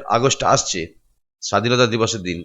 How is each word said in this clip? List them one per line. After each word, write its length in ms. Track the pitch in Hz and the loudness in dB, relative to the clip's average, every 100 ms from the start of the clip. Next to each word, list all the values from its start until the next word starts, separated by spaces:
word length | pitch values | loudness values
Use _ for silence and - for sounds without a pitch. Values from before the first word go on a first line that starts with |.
| - | 2
আগস্ট 320 | 117 131 - 98 | 2 2 2 2
আসছে, 340 | 139 - 92 82 _ _ _ _ _ | 2 0 -4 -6 _ _ _ _ _
স্বাধীনতা 440 | - 101 117 123 120 | -4 0 2 2 2
দিবসের 360 | 113 110 113 | 2 -2 -2
দিন, 160 | 90 85 | -6 -8